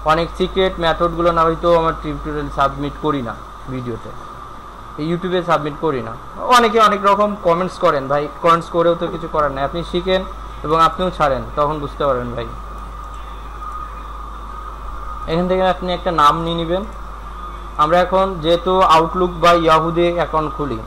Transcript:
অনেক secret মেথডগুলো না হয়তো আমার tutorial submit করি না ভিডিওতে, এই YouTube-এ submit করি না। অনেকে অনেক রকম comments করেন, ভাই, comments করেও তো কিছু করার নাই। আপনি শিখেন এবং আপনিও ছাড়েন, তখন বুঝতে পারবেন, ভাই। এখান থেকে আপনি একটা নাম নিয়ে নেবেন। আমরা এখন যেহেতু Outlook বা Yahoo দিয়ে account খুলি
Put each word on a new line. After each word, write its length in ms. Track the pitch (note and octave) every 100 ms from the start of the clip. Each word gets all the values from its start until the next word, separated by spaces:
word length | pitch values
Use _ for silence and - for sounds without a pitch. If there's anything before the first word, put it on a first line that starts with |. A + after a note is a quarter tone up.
অনেক 240 | D3+ D#3+ E3 -
secret 420 | F3+ F#3+ F#3+ F#3
মেথডগুলো 520 | E3 D#3 E3+ E3 E3+
না 100 | E3
হয়তো 360 | E3 E3 E3+ E3+
আমার 140 | D#3+ D#3
tutorial 460 | D3+ C#3+ D#3 D3 C#3+ C#3+
submit 360 | C#3 C#3 C#3+ -
করি 200 | D#3 C#3+
না 120 | A2+ G#2+ - - -
ভিডিওতে, 400 | C3 A#2+ A2 - - - - - - - - - -
এই 120 | D#3
YouTube-এ 280 | E3+ F3+ F3+
submit 320 | E3+ D#3 D3 C#3+
করি 220 | D#3+ C3
না। 80 | A2+ A2+ - -
অনেকে 380 | - B3 A3+ A3+
অনেক 240 | G#3 G3+
রকম 320 | G3 G3+ G#3 G3+
comments 360 | F3 E3+ F#3 -
করেন, 300 | F3 D3 C3
ভাই, 200 | D3 D3 -
comments 260 | E3+ E3+ E3
করেও 260 | E3+ E3+
তো 120 | E3+ E3+
কিছু 220 | D#3+ D#3+
করার 200 | D#3 D3
নাই। 120 | C3+
আপনি 200 | C#3 E3+ D#3+
শিখেন 320 | F3+ F#3 F#3 F#3+ - - -
এবং 180 | D3 D#3+
আপনিও 300 | D#3+ - F#3
ছাড়েন, 320 | - D3 B2+ A#2 D3+
তখন 220 | D3 D#3
বুঝতে 280 | C#3+ - C#3+
পারবেন, 280 | B2 B2
ভাই। 120 | A#2 A#2 - - - - - - - - - - - C6+ C6+ C6+ C6+ - - - - - - - - - - - - -
এখান 160 | E3 F3+
থেকে 140 | F#3
আপনি 300 | F#3 F3+ F3+
একটা 180 | F3 F#3
নাম 320 | D#3+ D3 D#3+
নিয়ে 140 | E3 E3+
নেবেন। 280 | E3 F3+ A3 - - - - - - - - -
আমরা 240 | D3+ F3
এখন 340 | F3+ F#3 F#3+ F3+
যেহেতু 380 | D#3 E3+ F#3 F#3
Outlook 500 | F3+ D#3+ E3 F3+ F3+ E3+
বা 120 | E3+
Yahoo 380 | F3 E3 D#3+ D#3+
দিয়ে 240 | E3 F3
account 400 | F3 D3 D#3 D3+
খুলি 240 | C#3 C#3+ A2